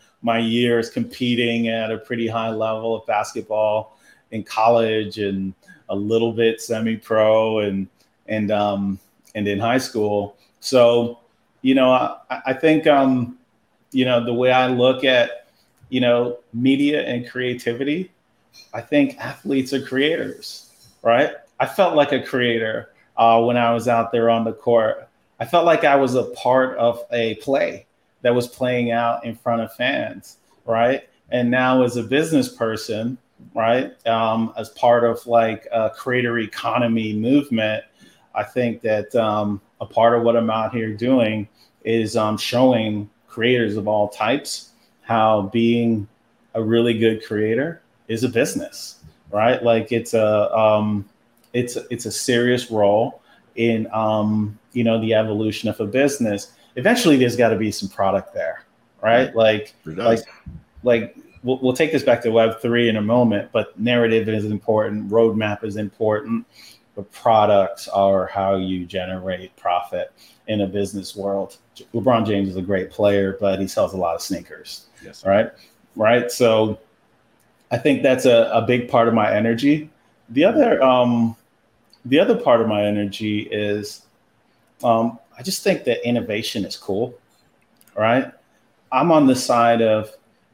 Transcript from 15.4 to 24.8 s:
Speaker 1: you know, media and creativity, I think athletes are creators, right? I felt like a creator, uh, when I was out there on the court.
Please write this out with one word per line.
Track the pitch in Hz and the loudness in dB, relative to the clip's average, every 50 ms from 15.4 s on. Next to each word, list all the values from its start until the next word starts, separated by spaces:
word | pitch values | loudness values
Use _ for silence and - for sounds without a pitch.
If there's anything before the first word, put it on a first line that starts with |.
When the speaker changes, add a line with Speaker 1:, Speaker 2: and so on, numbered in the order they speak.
| - _ _ _ _ _ _ _ _ - | -20 _ _ _ _ _ _ _ _ -6
Speaker 1:
you | 127 127 | -2 0
know, | 123 120 120 120 123 123 120 - _ _ | 2 2 2 2 0 -2 -6 -10 _ _
media | - 117 127 135 139 139 143 143 151 147 - | -6 -2 0 2 2 2 2 0 0 -2 -2
and | - 123 120 120 - | -4 -6 -6 -8 -10
creativity, | - 127 127 123 123 123 - 120 117 127 139 147 151 180 185 - _ _ _ _ _ _ _ _ _ - - _ - | -8 -6 -6 -6 -6 -6 -6 -6 -4 -4 -4 -4 -4 -6 -8 -10 _ _ _ _ _ _ _ _ _ -20 -20 _ -14
I | 117 | -14
think | 117 - 147 147 139 131 - - | -6 -2 0 2 2 0 -2 -8
athletes | - 135 - - - - 139 135 127 127 | -12 -12 -12 -10 -6 -4 -2 -2 -2 -2
are | 139 127 | -4 -6
creators, | - - 131 131 143 151 165 - 110 - - - - - - - - _ _ _ _ _ _ _ | -6 -4 -2 0 0 0 0 -2 -6 -8 -12 -14 -16 -18 -18 -18 -20 _ _ _ _ _ _ _
right? | - 117 117 127 151 147 - - _ _ _ - | 2 4 4 4 2 0 -4 -10 _ _ _ -6
I | - | -6
felt | - - - 185 170 165 | -2 0 0 0 2 2
like | 147 143 - | 2 2 2
a | 139 127 | 0 -4
creator, | 127 - - 127 123 120 117 113 110 110 110 113 107 - _ _ _ _ - | -4 -4 -4 -2 0 0 0 -2 -2 -4 -6 -8 -10 -14 _ _ _ _ 0
uh, | - 113 117 113 117 | 2 4 4 6 4
when | 117 120 120 | 4 2 2
I | 120 117 117 | 2 2 2
was | 117 117 110 | 0 0 0
out | 123 117 117 113 - | 0 0 0 0 0
there | - 117 117 117 | 0 0 2 2
on | 113 113 113 | 2 2 0
the | 113 | -4
court. | 110 - - 120 117 113 | -6 -4 0 2 2 2